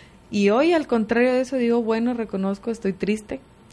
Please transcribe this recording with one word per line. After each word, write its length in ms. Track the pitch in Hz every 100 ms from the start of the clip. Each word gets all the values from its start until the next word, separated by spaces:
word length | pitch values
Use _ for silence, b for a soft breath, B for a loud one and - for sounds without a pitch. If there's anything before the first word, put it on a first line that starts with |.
| B B -
Y 180 | 208 202
hoy, 240 | 226 320
al 140 | 330 285
contrario 440 | 233 214 233 254
de 80 | 254
eso, 140 | 254 269
digo, 260 | 233 233
"Bueno, 300 | 220 226 240 240
reconozco, 560 | 214 196 190 202 -
estoy 220 | 226 196
triste, 480 | 190 190 214 - 269 - - -